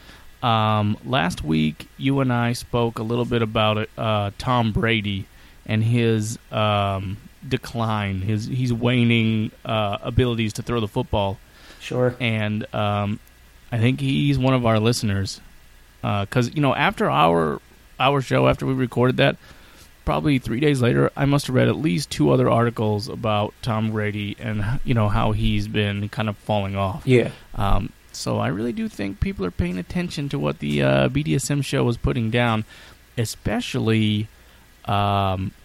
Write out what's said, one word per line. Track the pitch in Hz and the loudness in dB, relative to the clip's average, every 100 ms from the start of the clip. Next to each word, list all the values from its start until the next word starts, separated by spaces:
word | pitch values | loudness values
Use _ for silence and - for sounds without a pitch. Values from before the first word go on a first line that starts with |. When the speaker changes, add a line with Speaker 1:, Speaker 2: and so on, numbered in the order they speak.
| - - - - | -20 -20 -20 -4
Speaker 1:
Um, | 127 113 107 107 104 104 | 0 2 2 2 2 -2
last | - 127 170 - | -2 0 0 -2
week, | 151 156 156 151 - - | -2 0 0 -2 -12 -6
you | 135 139 | -2 0
and | 131 | 2
I | 120 117 | 2 0
spoke | 120 - 120 117 117 | -2 -4 -2 0 -2
a | |
little | 110 120 | -4 -2
bit | 120 120 | 0 0
about | 113 110 107 107 | 0 2 2 0
it, | 110 - | -4 -4
uh, | 113 107 101 - | -2 0 -2 -4
Tom | - 123 113 | -2 0 0
Brady | 104 113 113 101 98 - - - - - | 0 0 0 -2 -6 -8 -16 -20 -18 -4
and | 110 | 0
his, | 110 120 113 110 107 120 - | 2 2 2 2 -2 -6 -8
um, | 113 107 104 98 98 95 107 - - 135 | -2 0 0 0 -2 -6 -10 -12 -18 -6
decline. | 127 - 120 113 110 101 95 | -6 -4 -4 -2 -2 -2 -4
His, | 95 107 120 | -2 -2 -2
he's | 131 127 | -2 -2
waning, | 113 120 123 117 117 110 110 110 - | 0 0 2 4 4 2 0 -2 -6
uh, | - 110 104 101 | -6 -2 -2 -4
abilities | - 117 123 117 110 | -2 0 2 0 -2
to | - | -4
throw | 117 120 | -4 -4
the | 104 | -2
football. | - 120 107 98 95 - - - - | -4 -2 -2 -2 -4 -10 -20 -20 -18
Speaker 2:
Sure. | - 123 123 123 | -6 0 0 0
Speaker 1:
And, | 120 110 107 107 104 | -2 0 0 -2 -4
um, | - 104 104 101 104 - - - - - | -2 0 0 -2 -4 -10 -20 -20 -20 -6
I | 131 | 2
think | 117 135 | 2 2
he's | 135 143 143 135 | 0 0 2 2
one | 127 | 2
of | 131 120 | 2 4
our | 110 | 4
listeners. | 110 120 110 98 95 - - - - - - - | 4 2 0 -2 -4 -8 -16 -20 -20 -20 -20 -8
Uh, | 120 104 101 | -4 -2 0
'cause, | 123 120 | 0 0
you | 151 | 0
know, | 139 | 0
after | - 156 214 202 | 2 0 0 0
our, | 139 165 170 160 139 - - - - | 4 4 4 0 -4 -10 -20 -18 -2
our | 131 143 | 0 2
show, | 127 131 131 | 2 2 4
after | 135 135 | 2 0
we | |
recorded | 131 127 - 123 131 | -2 -2 2 2 4
that, | 139 - - - - - - - | 2 0 -8 -20 -20 -20 -20 -8
probably | - 151 156 135 | -4 0 2 0
three | - 117 | 0 0
days | 147 139 | 2 4
later, | 120 139 139 - | 2 4 2 0
I | |
must | 151 143 - | 2 2 2
have | |
read | 127 120 | 2 2
at | 95 | 2
least | 151 170 139 | 0 -2 -2
two | - 147 | 0 4
other | 131 123 | 4 4
articles | 117 117 113 110 104 104 | 4 2 0 -2 -2 -4
about | - 113 104 104 - | -6 -2 0 -2 -4
Tom | - 110 110 | -4 -2 -2
Brady | 110 104 104 101 - | -2 -4 -4 -6 -6
and, | 113 107 104 131 | -6 -4 -2 -2
you | - | 0
know, | 120 104 | 2 2
how | 110 113 | 2 2
he's | 107 113 104 104 | 2 2 0 0
been | 110 104 101 101 | 0 -2 -2 -6
kind | - 110 | -4 -4
of | 101 | -4
falling | - 107 98 | -2 -2 -2
off. | 98 98 - | -2 -2 -2
Speaker 2:
Yeah. | - 123 - - - | 4 4 4 -2 -12
Speaker 1:
Um, | - 101 101 - - - | -4 2 2 2 -8 -20
so | - - 113 | -10 -4 -2
I | 110 | -2
really | 170 240 | -2 -4
do | 220 220 | -4 -6
think | - 202 202 | -6 -8 -4
people | 196 196 190 | -4 -4 -4
are | |
paying | - 180 180 | -2 -4 -4
attention | 175 180 175 - 143 | -6 -6 -6 -6 -6
to | 139 | -4
what | 147 147 | -4 -4
the, | 147 147 | -2 0
uh, | 135 135 135 | 2 2 2
B | 131 | 0
D | 151 151 | -2 -2
S | - | 0
M | 143 | -2
show | 135 139 | -2 0
was | 127 120 | 0 0
putting | - 139 113 | -2 0 0
down, | 120 120 110 107 - - - - - | 0 2 0 -4 -12 -20 -20 -10 -6
especially, | 120 - - 220 240 127 110 113 107 107 110 - - - - - | -6 -4 -4 -4 -2 -2 2 2 2 0 -4 -10 -20 -20 -20 -14
um, | - 101 101 101 98 92 95 - | -2 0 2 2 2 0 -4 -8